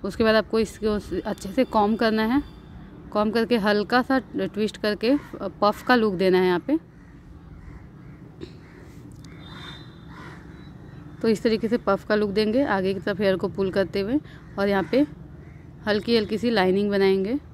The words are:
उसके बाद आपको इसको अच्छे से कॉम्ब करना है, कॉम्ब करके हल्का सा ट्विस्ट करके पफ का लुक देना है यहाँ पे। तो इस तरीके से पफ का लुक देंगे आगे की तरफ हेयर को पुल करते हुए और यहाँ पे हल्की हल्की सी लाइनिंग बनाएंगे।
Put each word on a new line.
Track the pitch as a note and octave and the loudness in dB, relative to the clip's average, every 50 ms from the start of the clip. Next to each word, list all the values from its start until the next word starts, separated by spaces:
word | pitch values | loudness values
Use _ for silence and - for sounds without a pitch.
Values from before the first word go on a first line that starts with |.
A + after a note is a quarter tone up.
| - | -6
उसके | G3+ - - A3+ | -6 -2 2 4
बाद | A3 A3 | 4 4
आपको | A3 G#3+ - - A3+ | 4 2 2 0 0
इसको | A3 - - - G#3 G#3+ G#3 G#3 G3+ - E3 F#3 - | 0 0 -4 -4 -2 -2 -2 -2 -4 -4 -6 -6 -4
अच्छे | G#3+ G3 - - F#3+ | -4 -8 -6 -8 -2
से | F3+ C4+ B3 | 0 0 0
कॉम्ब | - - A3 G3+ G3+ A3+ - | 4 4 4 4 4 2 2
करना | A#3+ A3 A3 A3 A3 | 2 2 2 2 2
है, | A3 B3+ C#4+ - - - - - - - - - - - - - - | 2 2 0 0 -2 -16 -20 -20 -18 -18 -18 -18 -18 -18 -18 -18 -4
कॉम्ब | - G#3 G#3+ A3 G#3 | 0 0 0 2 2
करके | A#3 A3+ A3+ A#3+ | 0 2 2 2
हल्का | A3+ F#3+ G#3+ G#3 G#3 G#3 - A#3+ B3+ | 2 4 2 2 2 2 2 2 2
सा | B3 - C4+ C4 - - - | 2 2 0 0 0 -2 -4
ट्विस्ट | G3 F#3+ F#3+ F#3+ G3+ A3 G3+ - | -4 -4 -2 -2 -2 -2 -2 -2
करके | - - G#3+ G#3 - - A#3 C#4 C#4+ - - - - - F#3+ - - | -2 -2 -2 -2 0 2 2 2 2 0 -8 -12 -8 -8 -10 -2 2
पफ | G#3 G#3 G#3 - - | 2 2 2 2 2
का | - B3+ | 4 4
लुक | A#3+ G#3+ G#3+ F#3 | 6 6 2 2
देना | F3 F#3+ F#3 F#3 | 4 4 6 6
है | F#3 F#3 | 6 6
यहाँ | F3+ F3+ F3 - | 4 2 0 0
पे। | - D4 E4 - - - - - - - - - - - - - - - - - - - - - - - - - - - - - - - - - - - - - - - - - - - - - - - - - - - - - - - - - - - - - - - - - - - - - - - - - - - - - - - - - - - - - - - - | 0 0 0 -2 -8 -20 -20 -20 -20 -20 -20 -20 -20 -20 -20 -20 -20 -20 -18 -18 -18 -18 -18 -18 -20 -20 -20 -20 -18 -18 -18 -20 -20 -16 -16 -16 -16 -16 -20 -20 -20 -20 -20 -20 -20 -20 -18 -18 -18 -18 -18 -18 -18 -18 -16 -16 -16 -16 -16 -14 -16 -16 -16 -18 -18 -20 -20 -20 -18 -18 -16 -16 -16 -18 -18 -18 -18 -18 -18 -18 -18 -18 -18 -18 -18 -18 -18 -18 -18 -8 0
तो | - | 2
इस | A3+ A3 - - | 2 2 4 2
तरीके | A#3 A3 G3 A#3 | 0 2 2 0
से | G#3 A#3 | 0 -2
पफ | A#3 - - G3 F#3+ - | 0 2 0 0 0 0
का | - G#3+ | 0 0
लुक | G#3+ G#3 G3+ | 2 2 0
देंगे | F#3+ G#3+ G#3+ G#3+ G#3+ C4 C#4+ | 0 0 0 2 2 2 2
आगे | - G3+ G3 F#3 F#3+ G3 | 2 0 0 0 0 -2
की | F#3+ | -2
तरफ | - G#3 G3+ F3 | -4 -4 -2 2
हेयर | G#3 G3 F#3 | 2 2 2
को | E3+ G3+ | 2 -2
पुल | G3 - G3 G3 F#3+ | -4 -2 -2 -2 0
करते | F3 G3+ G3 E3 - G3 | 2 0 0 0 0 -4
हुए | G3 G#3 C4 D4+ - - - - - - - - | -2 0 -2 -2 -2 -6 -20 -18 -20 -12 -4 -2
और | G3 G3+ | 0 2
यहाँ | G3+ F#3+ G3 - | 2 2 0 2
पे | - C4 D4 - - - - - - - - - - - - - - - - | 2 2 2 2 -2 -18 -18 -18 -18 -18 -18 -18 -20 -18 -20 -20 -18 -8 -2
हल्की | G#3+ G#3 G#3+ G3 A#3 A#3 | 0 0 0 2 2 2
हल्की | A3+ G#3+ F#3 G#3+ | 2 2 0 -2
सी | F#3 A3+ A#3+ | -2 0 2
लाइनिंग | A#3 G3+ F#3 F#3 F#3 G3 G#3 G3+ | 2 4 4 4 4 2 2 2
बनाएंगे। | G3+ G3 G3 F#3+ F#3+ F#3+ F#3+ G3+ B3+ D4 - - | 2 4 4 4 4 4 2 0 -2 -4 -6 -10